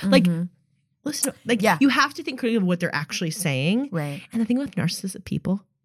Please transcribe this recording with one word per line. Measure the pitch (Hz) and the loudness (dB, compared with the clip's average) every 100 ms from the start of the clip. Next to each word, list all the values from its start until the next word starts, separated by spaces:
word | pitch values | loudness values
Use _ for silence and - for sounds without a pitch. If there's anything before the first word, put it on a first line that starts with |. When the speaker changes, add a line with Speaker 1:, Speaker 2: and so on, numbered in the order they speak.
Speaker 1:
Like, | 190 269 | 4 4
Speaker 2:
Mm-hmm. | 180 165 175 _ _ _ _ _ | 4 0 -4 _ _ _ _ _
Speaker 1:
listen, | 294 - 277 - 214 | -8 -4 -4 -6 -2
like, | 233 | 2
Speaker 2:
Yeah. | 208 165 | 2 4
Speaker 1:
you | 269 | 4
have | 254 285 | 4 0
to | 311 | 0
think | 330 247 | -10 -4
critically | 233 226 | 0 0
of | |
what | 185 175 | 2 0
they're | 175 | 0
actually | 143 151 - 165 | -4 -6 -6 -6
saying. | 151 180 131 147 220 285 | -4 -2 0 2 0 0
Speaker 2:
Right. | 175 147 143 - | -4 -6 -8 -6
Speaker 1:
And | 226 | -2
the | 226 | 0
thing | 247 | 0
with | 285 - | -2 -2
narcissistic | 160 - 190 - | -2 -2 -8 -10
people, | - 151 - 202 _ _ | -6 -4 -2 -4 _ _